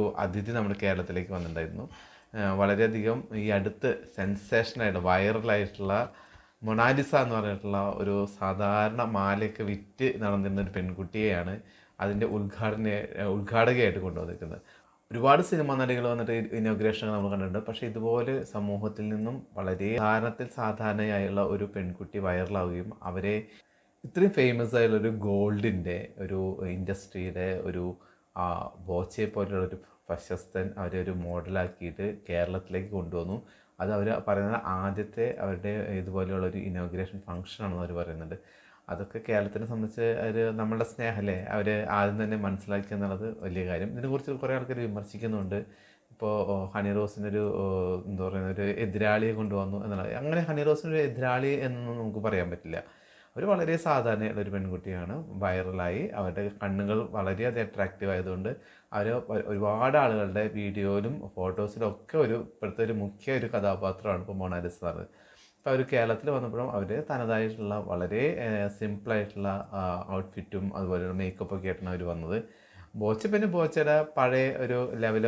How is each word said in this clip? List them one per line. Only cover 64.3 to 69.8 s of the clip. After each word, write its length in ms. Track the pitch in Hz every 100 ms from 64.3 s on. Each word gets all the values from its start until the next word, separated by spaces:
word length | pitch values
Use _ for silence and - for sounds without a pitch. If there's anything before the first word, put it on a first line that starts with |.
| 95
മൊണാലിസ 320 | 92 87 87
എന്ന് 140 | - 85
പറയുന്നത്. 240 | 82 - - - - - _
അപ്പോൾ 140 | 139
അവർ 80 | 131 127
കേരളത്തിൽ 340 | 127 113 107 143 135
വന്നപ്പോഴും 360 | 120 113 123 101
അവർ 140 | 98 120 156
തനതായിട്ടുള്ള 640 | 131 113 110 110 110 101 104 95
വളരെ, 340 | 87 90 107 147 - 113
ഏ, 20 | 107 101 -
സിമ്പിളായിട്ടുള്ള, 720 | 107 101 117 107 101 101 98 98 -
ആ, 20 | 98